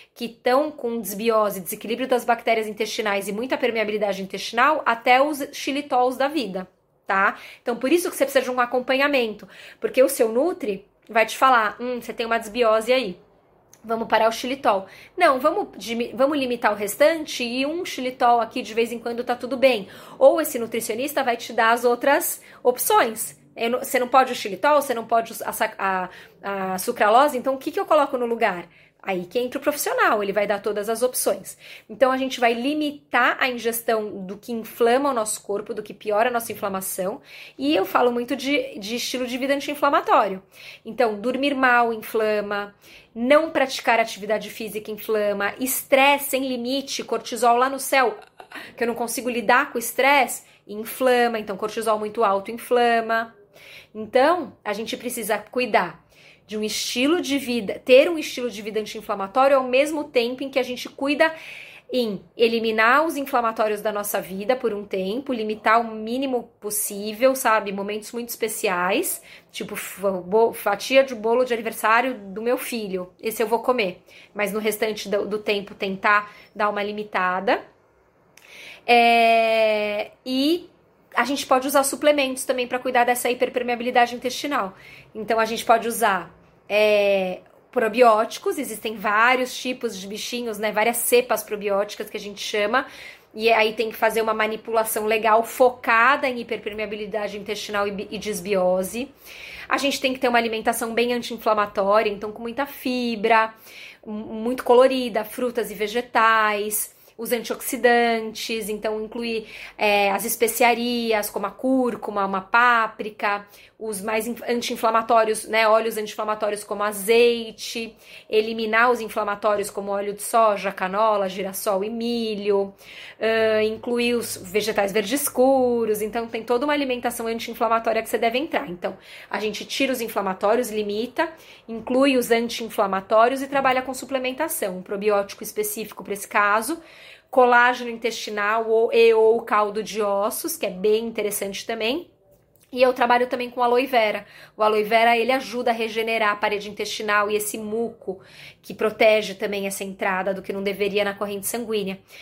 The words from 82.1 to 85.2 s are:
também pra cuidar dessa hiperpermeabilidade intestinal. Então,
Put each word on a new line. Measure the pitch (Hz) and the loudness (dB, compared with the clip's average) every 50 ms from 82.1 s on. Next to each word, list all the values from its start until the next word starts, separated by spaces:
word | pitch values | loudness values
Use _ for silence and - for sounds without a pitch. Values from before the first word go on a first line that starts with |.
| 294 294 269 262 262 262 - | 4 4 2 -2 -4 -6 -4
também | - 254 254 247 233 | -4 -2 -2 -2 -4
pra | 254 254 | -4 -4
cuidar | 254 262 254 247 240 | -4 0 2 2 4
dessa | 247 247 240 - 247 | 4 2 0 0 -4
hiperpermeabilidade | 247 247 254 247 - 254 240 240 240 226 233 247 220 247 240 240 247 | -2 -2 -2 -2 -2 -4 -4 -4 -4 -4 -4 0 2 2 2 2 0
intestinal. | 240 - 254 240 - - 285 294 254 202 190 - - - - - - - _ _ | -6 -6 -6 -6 -6 -6 -4 -2 -2 -4 -4 -8 -14 -20 -20 -20 -20 -20 _ _
Então, | 220 | -12